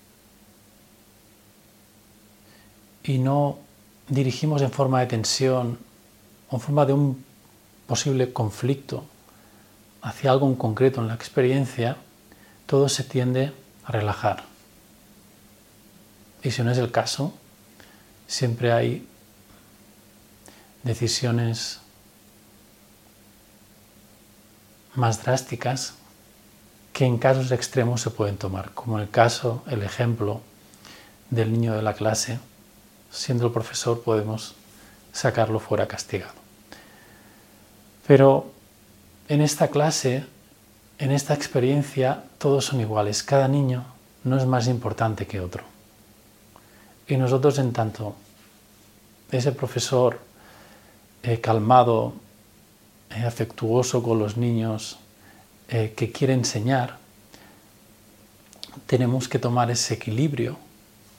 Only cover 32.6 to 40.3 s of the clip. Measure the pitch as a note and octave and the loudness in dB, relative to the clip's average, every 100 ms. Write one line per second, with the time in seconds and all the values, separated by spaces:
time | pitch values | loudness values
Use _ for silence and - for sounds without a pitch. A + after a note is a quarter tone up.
32.6 | - - - - - - - A#2+ A#2+ A#2 | -20 -20 -20 -20 -18 -10 -4 0 0 -2
33.6 | - - - A#2 A#2 A2 G#2+ A2 - - | -6 -6 -2 -2 0 0 0 -6 -10 -18
34.6 | - - - - - - B2+ A#2 A2 A2 | -20 -20 -20 -20 -16 -4 0 2 0 0
35.6 | - G#2 G2+ G2+ - G2 - - - - | -2 -2 -2 -6 -8 -8 -8 -18 -20 -20
36.6 | - - - - - - - - - - | -20 -20 -20 -20 -20 -20 -20 -20 -20 -20
37.6 | - - - - - C#3 C3+ C#3 - - | -20 -20 -20 -4 6 8 10 6 2 -14
38.6 | - - - - - - - D3 D3+ - | -20 -20 -20 -20 -20 -16 -2 2 2 2
39.6 | D3 D3 D3+ D3+ C3 B2+ - | 0 2 0 0 -2 -2 -6